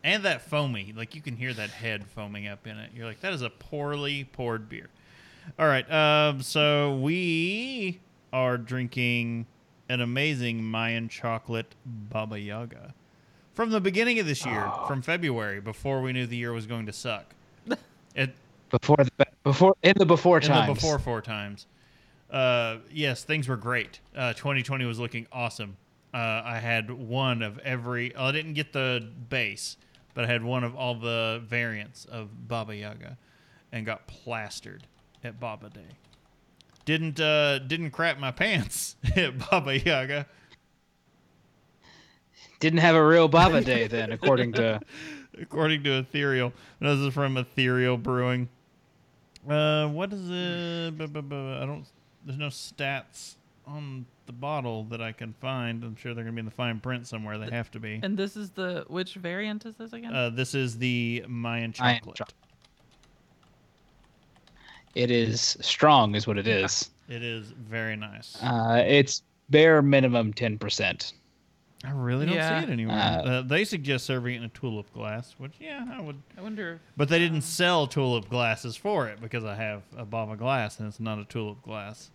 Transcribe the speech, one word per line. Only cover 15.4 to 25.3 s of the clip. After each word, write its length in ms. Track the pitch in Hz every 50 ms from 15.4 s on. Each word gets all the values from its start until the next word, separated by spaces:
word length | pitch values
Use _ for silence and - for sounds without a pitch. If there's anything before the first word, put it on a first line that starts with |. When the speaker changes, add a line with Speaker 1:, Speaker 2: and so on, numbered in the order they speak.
| 107 104 98 101
Speaker 1:
before 400 | 98 110 107 - - 139 135 135
we 120 | 127 131
knew 140 | 127 127 123
the 100 | 117 120
year 160 | 120 120 120
was 120 | 117 117 110
going 200 | 107 120 117 110
to 60 | 107
suck. 420 | 101 - - 127 110 101 - - - _ _ _ _ - _
Speaker 3:
<laughs> 80 | 226 247 - - _ _ _ _ _ -
Speaker 1:
It 160 | 139 135 131 - - _ _ _ _ _ _
Speaker 2:
Before 260 | - 120 - - 151 147
the, 280 | 139 123 _ - 139 - - _
before, 320 | _ 135 139 - 185 190 190 _
in 120 | - 175 196 196
the 80 | 190
before 320 | 156 175 160 - 175 175 160
Speaker 1:
in 60 | 139
Speaker 2:
times. 240 | 151 139 127 113 104
Speaker 1:
the 60 | 139
before 240 | 113 160 160 151 135
four 200 | - 127 120 110
times. 460 | - - 110 104 101 101 101 - - _ _ _ _ _ _ _ _ _ _ _ _ _
Uh, 480 | - 135 131 127 123 120 117 113 113 113 117 -
yes, 340 | 147 156 151 139 123 - -
things 240 | - 151 156 135 127
were 80 | 131
great. 420 | 113 101 120 123 120 107 - - - - _ -
Uh, 160 | 135 131 120 110
twenty 280 | - - 143 139 131
twenty 220 | 120 - 135 131 127
was 140 | 120 117 113
looking 260 | 120 117 - 117 117 _